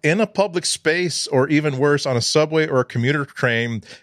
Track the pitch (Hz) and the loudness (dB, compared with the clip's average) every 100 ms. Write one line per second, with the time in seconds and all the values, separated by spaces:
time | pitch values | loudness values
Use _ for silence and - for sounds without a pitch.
0 | 147 180 220 - 202 175 - - 160 170 | 0 0 0 0 0 0 -4 -2 0 0
1 | 180 - - 131 143 151 151 131 147 147 | 0 -4 -2 0 2 2 0 0 2 2
2 | 139 123 - 156 151 160 - 131 123 123 | 0 -2 0 0 2 0 0 0 0 0
3 | 120 151 139 - 127 117 117 113 - - | 0 0 -4 -2 0 0 -2 -6 -12 -20